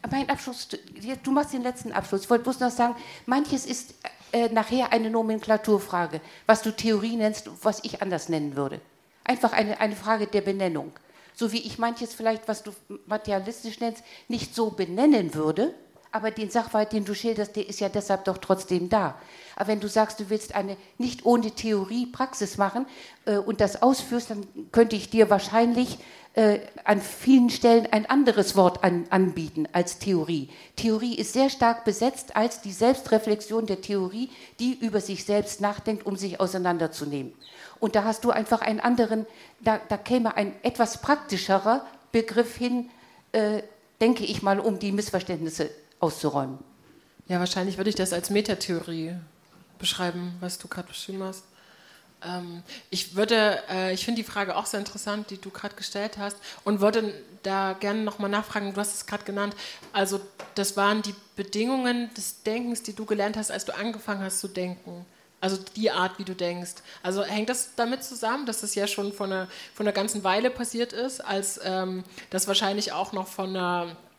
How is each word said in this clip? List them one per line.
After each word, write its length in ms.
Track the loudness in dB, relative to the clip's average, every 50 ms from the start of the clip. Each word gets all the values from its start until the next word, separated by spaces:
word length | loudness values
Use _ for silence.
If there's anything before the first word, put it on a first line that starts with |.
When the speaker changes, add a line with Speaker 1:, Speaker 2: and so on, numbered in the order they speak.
| -4 -2
Speaker 1:
Mein 200 | -2 -2 0 0
Abschluss, 380 | -2 -2 -2 -10 -10 -10 -10
du, 100 | -10 -12 -12 -12 -18 -18 -12 -10 -10 -10 -6 0
du 80 | 2
machst 200 | 2 2 2 2
den 120 | -2 -2 -2
letzten 280 | -2 -4 -4 -10 -4
Abschluss. 300 | -4 -4 -2 0 -2 -2
Ich 80 | 2 4
wollte 140 | 2 4 4
bloß 160 | 0 -2 0
noch 120 | 0 0
sagen, 240 | 2 2 2 2 2 -4 -10 -16 -18 -14 -2
manches 400 | 2 2 2 2 2 -2 -2 -2
ist, 300 | -4 -6 -8 -8 -14 -18 _ -14 -14 -14 -14 -10 -2
äh, 180 | 2 2 2 4
nachher 440 | 2 2 2 2 2 2 4 4 2
eine 160 | 2 2 2
Nomenklaturfrage, 1120 | 2 2 2 2 -2 -2 2 2 2 2 6 4 4 4 4 0 -2 -2 0 -2 -4 -10 -10 -12 -20 -4 4
was 160 | 4 4 6
du 100 | 4 -4
Theorie 440 | -4 0 2 2 2 2 2 -2 0
nennst, 340 | 2 0 0 0 -2 -12 -14 -16 -2 0
was 200 | 0 0 0 -8
ich 180 | -10 -6 -6
anders 280 | -4 -2 -2 -4 -2 -2
nennen 260 | -2 -2 -2 -2 -2
würde. 240 | -2 -4 -4 -4 -10 -14 _ _ _ _ _ _ _ _
Einfach 280 | -2 0 2 2 2
eine, 280 | 2 2 0 0 0 0
eine 160 | -2 -2 -2
Frage 320 | -4 0 0 0 0 0
der 140 | 0 0 0
Benennung. 500 | 0 0 -2 0 -2 -2 -2 -4 -6 -8 -14 -18 _ -20 _ -20 -20 -20 _
So 180 | -4 -2 -2
wie 80 | -2 -4
ich 200 | -6 -6 -4 -2
manches 340 | -2 -2 -2 -4 -8 -10 -8
vielleicht, 340 | -2 0 0 0 0 -4
was 160 | -6 -6 -6 -6
du 80 | -14 -16 -16 _ _ -16 -16 _
materialistisch 720 | -4 -4 -4 -2 -2 -2 -2 -2 -4 -10 -8 -12 -12 -8 -4
nennst, 240 | -4 -4 -4 -6 -18 -20 -20 -20 -8
nicht 280 | -6 -4 -4 -4 -6 -2
so 140 | -2 -2 0
benennen 640 | 0 -2 -4 -2 2 4 6 8 8 6 4 0 -2
würde, 400 | 0 0 2 2 2 0 0 -2 -8 -20 _ _ -20 _ _
aber 200 | -6 -2 -2 -2
den 180 | -4 -4 -6 0
Sachverhalt, 440 | 0 -2 -2 2 0 0 0 2 0
den 100 | -2 -2
du 100 | -2 -6
schilderst, 420 | -2 -2 -2 0 0 -4 -4 -4
der 100 | -6 -6
ist 140 | -6 -4 -4
ja 80 | -4 -2
deshalb 340 | -2 -2 0 0 -2 0 0
doch 140 | -4 -4
trotzdem 500 | -4 2 2 2 2 2 -2 0 0 2
da. 320 | 2 2 2 2 0 -4 -8 -18 -20 -20 -20 -20 -16 -6
Aber 100 | -4 -2
wenn 140 | -2 -2 -2
du 80 | -2 0
sagst, 300 | 2 2 2 2 0 -10
du 100 | -4 -4
willst 260 | -4 -4 -4 -4 -4
eine 220 | -4 -4 -4 -8 -12 -14 -20 _
nicht 280 | -6 -4 -4 -4 0 4
ohne 260 | 4 4 6 4 -2
Theorie 540 | -6 -4 -2 0 0 0 0 -2 -2 -4 -4
Praxis 520 | -4 -2 -4 -4 -4 -2 -6 -6 -4 0
machen, 280 | 0 0 2 2 -4 -6 -6 -10 -20 -20 -20 -20 _ _
äh, 120 | 0 0
und 220 | 0 0 -2 2 2
das 220 | 2 2 4 4
ausführst, 480 | 6 6 6 4 -2 -4 -4 -4 -4 -4
dann 180 | -8 -8 -8 -10 -12 -14 -14 2
könnte 240 | 6 6 6 6 4
ich 140 | -4 -4 0
dir 200 | 6 6 8 8
wahrscheinlich, 680 | 8 4 4 2 4 4 6 6 4 2 2 0 -2 -10 -14 -18 -20 -20 -20 -2 _
äh, 240 | 6 6 6 6 4 -2 -10 -18 -2 2
an 180 | 2 2 2
vielen 480 | 2 -4 -10 0 6 8 8 10 8 6
Stellen 380 | 4 4 8 8 8 8 8 6
ein 140 | 2 2 4
anderes 520 | 4 4 6 6 6 6 6 2 4 6
Wort 260 | 8 8 8 6 4 2
an, 240 | 4 4 2 0 2
anbieten 600 | 4 4 4 4 2 -2 -6 -4 -2 -4 -4 0
als 280 | 0 0 0 0 -4 -6
Theorie. 500 | -2 0 2 2 2 0 -2 -4 -4 -6 -14 -20 -20 -16 _
Theorie 400 | -2 0 2 2 2 0 -2 -2
ist 160 | -4 -4 -2 2
sehr 160 | 4 4 4
stark 360 | 4 4 4 4 4 2 0
besetzt 500 | -2 0 2 0 0 0 -2 -14 -4 0
als 260 | 0 0 0 -2 -6
die 120 | -10 -12 -2
Selbstreflexion 920 | 4 4 4 4 4 2 4 4 4 4 2 0 0 -2 -2 -2 -2 0
der 160 | 0 -4 -4
Theorie, 480 | -2 -2 0 0 0 -2 -4 -6 -8 -8 -8 -20 -20 -20 -8 -2
die 140 | -2 -2 0
über 260 | 0 -2 0 0 0
sich 240 | 0 0 -8 -6 -2
selbst 380 | 2 2 2 2 0 -4 -2
nachdenkt, 440 | -2 -2 -2 -2 -4 -4 -4 -2 -4
um 120 | -6 -4
sich 240 | -4 -4 -6 0 0
auseinanderzunehmen. 920 | 0 0 0 0 2 2 2 2 0 -2 -2 -6 -6 -4 -4 -4 -6 -8 -12 -18 -20 -20 -20 -20 -20 -20 -6 -2
Und 160 | -2 2 2
da 80 | 2 2
hast 220 | 2 -2 2 2
du 60 | 2
einfach 300 | 2 2 2 2 2 2
einen 200 | 2 -2 -2 0
anderen, 440 | 2 2 4 4 4 2 2 -2 -2 -6 -12 -20 -20 -20 _ _
da, 180 | 0 0 0 0 0
da 80 | -4 -6
käme 400 | -6 0 0 2 2 2 2 0
ein 180 | 0 -2 -2 -4 -2
etwas 400 | -4 -4 2 2 0 0 0 -4
praktischerer 840 | 2 2 2 2 2 -4 -4 -4 2 4 2 4 6 4 2 2 0 -8 -20 -20 _ _
Begriff 440 | 0 2 2 4 2 2 2 2 0
hin, 340 | -4 -2 0 0 -2 -2 -6 -14 -20 -20 -20 -20 -20 _ _
äh, 320 | 0 2 2 2 0 -2 -4 -8 -20 _ _ _ _ _
denke 240 | 4 4 4 4 0
ich 160 | -4 -4 0
mal, 180 | 2 2 2 4
um 180 | 2 0 0
die 140 | 0 -2 0
Missverständnisse 800 | 0 0 -2 0 -2 -2 -2 -2 -4 -4 -4 -6 -2 -2 -4 -4 -4 -14 -20 _ _ _
auszuräumen. 560 | 0 0 0 0 -2 0 0 0 -2 -2 -6 -12 -16 -20 _ _ _ -20 -20 -20 _ _ _ -20 _ -4
Speaker 2:
Ja, 100 | -2 0
wahrscheinlich 380 | 0 0 -2 -2 -2 -2 -2
würde 120 | -2 -2 -2
ich 60 | 0
das 160 | 0 -2 -2
als 180 | -2 -4 -2 0
Metatheorie 840 | 0 0 2 0 -2 -4 -2 -4 -4 -4 -4 -6 -8 -6 -6 -6 -8 -10 -12 -16 _ _ _ _ _ -20 -20 _ _ -6
beschreiben, 560 | -4 -4 -2 -2 -2 -2 -2 -4 -8 -8 -8 -8
was 160 | -8 -8 -8
du 100 | -10 -10
gerade 220 | -12 -10 -10 -10 -12
beschrieben 340 | -12 -14 -12 -10 -8 -8 -8
hast. 220 | -8 -10 -12 -18 _ _ -20 -20 -20 -20 _ -20 -20 -20 -20 _ _ _ _ -12
Ähm, 380 | -8 -8 -8 -8 -10 -14 -16 -16 -16 -20 -20 -12 _
ich 260 | -6 -6 -6 -4 0
würde, 440 | 0 2 4 4 4 4 4 2 0 -4 -4
äh, 240 | -4 -2 -2 -2 -2
ich 100 | -2 -2
finde 180 | -2 -2 -4
die 60 | -4
Frage 280 | -6 -4 -4 -4 -2 -2
auch 100 | -4 -4
sehr 140 | -2 -6 -6
interessant, 500 | -6 -6 -10 -10 -6 -6 -6 -6 -6 -10
die 100 | -12 -14
du 100 | -14 -14
gerade 260 | -12 -10 -10 -10 -10
gestellt 420 | -10 -12 -8 -6 -6 -6 -6 -6
hast, 200 | -6 -8 -8 -8 -10 -14 -18 -18 -6 -2
und 180 | 0 2 4
würde 320 | 4 4 4 4 0 -2 -6 -10 -16 -20 -20 -8 -4
da 300 | -2 0 0 0 -2 -2
gerne 280 | -4 -2 -2 -2 -2
noch 160 | -2 -4 -4
mal 100 | -4 -4
nachfragen, 460 | 0 0 -2 -2 -2 -6 -4 -4 -4 -4
du 60 | -4
hast 160 | -4 -4 -4
es 100 | -8 -8
gerade 180 | -6 -8 -8 -6
genannt, 320 | -6 -4 -2 -2 -4 -4 -8 -14 -14 -14 -16 -18 -6 0
also 260 | 0 0 0 -2 -6 -6 -10 -18 -18 -18 -8 -4
das 200 | -4 -4 -2 0
waren 260 | 2 2 4 2 2 -2
die 100 | -6 -10 -12 -18 _ _
Bedingungen 760 | -10 -8 -6 -2 -2 0 0 0 0 0 0 0 0 -4 -6 -8
des 260 | -10 -10 -10 -10 -6 _
Denkens, 380 | -4 -4 -2 -2 -4 -6 -6
die 120 | -6 -8 -10
du 120 | -8 -4
gelernt 320 | -2 0 0 0 -2 -2
hast, 140 | -4 -4 -4
als 140 | -6 -6 -6
du 100 | -6 -6
angefangen 480 | -4 -4 -6 -6 -6 -6 -6 -4 -4 -4
hast 160 | -4 -4 -6
zu 80 | -6
denken. 580 | -6 -6 -4 -4 -4 -6 -10 -12 -16 -14 -16 -16 _ _ _ _ _ _ _
Also 160 | -2 -2 -2 -4 -8 -10 -6
die 160 | 0 0 0
Art, 260 | 2 2 0 0 -2
wie 60 | -6 -8
du 100 | -8 -6
denkst. 420 | -4 -4 -4 -4 -6 -8 -12 -14 -16 -20 -20 -20 -6 -4
Also 200 | -2 -2 -2 -2
hängt 260 | -2 -2 -2 -2 -2
das 260 | -2 -4 -4 -4 -2
damit 280 | -2 0 0 -2 -6 -6
zusammen, 440 | -12 -8 -4 -2 -2 -2 -2 -4
dass 140 | -4 -6 -4
das 120 | -6 -4 -2
ja 140 | -2 -2
schon 260 | 0 -2 -4 -4 -6 -4
vor 140 | -6 -4
einer, 200 | -4 -2 -4 -4 -6 -10 -16 -18 -18 -8
vor 100 | -2 -2
einer 60 | 0
ganzen 320 | 0 0 -2 -2 -4 -2 0
Weile 260 | 2 2 2 2 0
passiert 420 | -2 -2 -8 -6 -4 -4 -4 -4
ist, 280 | -4 -6 -6 -6 -6 -8
als, 400 | -6 -4 -4 -2 -2 -4 -6 -6 -4
ähm, 400 | -4 -2 -2 -2 -4 -6 -8 -10 -12 -18 -20 -12 -6
das 160 | -4 -2 0
wahrscheinlich 460 | 2 2 2 2 2 0 -2 -4 -4 -4
auch 180 | -4 -4 -4
noch 160 | -4 -8 -8
von 220 | -6 -6 -8 -6 -4
einer 460 | -4 -2 -2 0 0 -2 -4 -6 -10 -16 -20 _ _